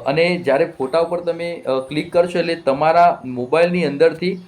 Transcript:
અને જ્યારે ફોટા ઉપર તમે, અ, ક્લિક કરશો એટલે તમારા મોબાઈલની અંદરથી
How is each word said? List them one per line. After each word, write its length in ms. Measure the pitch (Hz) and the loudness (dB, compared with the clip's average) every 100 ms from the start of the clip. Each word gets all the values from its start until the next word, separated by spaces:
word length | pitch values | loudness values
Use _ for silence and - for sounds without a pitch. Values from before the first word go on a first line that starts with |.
| 131 | 0
અને 320 | 151 175 175 | 0 0 0
જ્યારે 260 | 139 139 | 0 0
ફોટા 340 | 170 - 131 165 | 0 -4 -2 0
ઉપર 220 | 170 175 | 0 -4
તમે, 420 | 175 170 170 170 123 | -4 -6 -8 -8 -4
અ, 140 | 131 | -4
ક્લિક 320 | 127 151 175 | -4 -8 0
કરશો 260 | 175 175 175 | 0 0 0
એટલે 160 | 170 | -2
તમારા 680 | 165 135 135 156 170 175 - | -2 -2 2 2 6 4 2
મોબાઈલની 600 | 127 123 127 156 175 180 | -6 -8 -2 2 2 2
અંદરથી 540 | 151 143 160 156 180 185 | -2 2 2 2 -4 -6